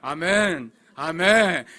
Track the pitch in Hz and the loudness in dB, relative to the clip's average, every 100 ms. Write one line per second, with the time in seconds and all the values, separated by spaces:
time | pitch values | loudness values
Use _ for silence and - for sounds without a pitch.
0 | 131 151 170 202 208 160 117 _ _ - | -8 -6 0 0 0 -4 -8 _ _ -10
1 | 147 160 185 220 208 165 117 | -8 0 4 4 4 0 -6